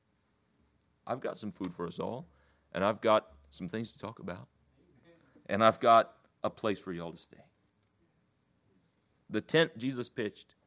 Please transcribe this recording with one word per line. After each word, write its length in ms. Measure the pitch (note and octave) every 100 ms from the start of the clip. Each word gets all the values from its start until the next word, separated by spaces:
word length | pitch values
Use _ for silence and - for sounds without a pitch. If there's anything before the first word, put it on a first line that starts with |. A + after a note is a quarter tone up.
| _ _ _ _ _ _ _ _ _ _ -
I've 140 | A#2
got 160 | A2 -
some 160 | G#2+
food 200 | - F#2
for 140 | F2 E2+
us 100 | -
all, 300 | F#2 B2 - _ _ _ _
and 100 | F2
I've 160 | G2+ G#2+
got 340 | A2+ G#2+ - - _
some 180 | - F#2
things 200 | A2 A2+
to 60 | -
talk 220 | G#2 A#2
about, 300 | F#2+ F#2+ A#2+ _ _ _ _ _ - - _ - -
and 180 | G2+
I've 160 | A2+ -
got 380 | A#2+ A2+ - - _ _
a 60 | A2
place 280 | - A2 F#2+
for 140 | G2
y'all 220 | E2+ E2+
to 40 | E2
stay." 280 | - - - _ _ _ _ _ _ _ _ _ _ _ _ _ _ _ _ _ _
The 120 | G#2+
tent 360 | - D#3+ D#3+ -
Jesus 320 | B2+ B2 A2+
pitched 460 | - G#2 - - _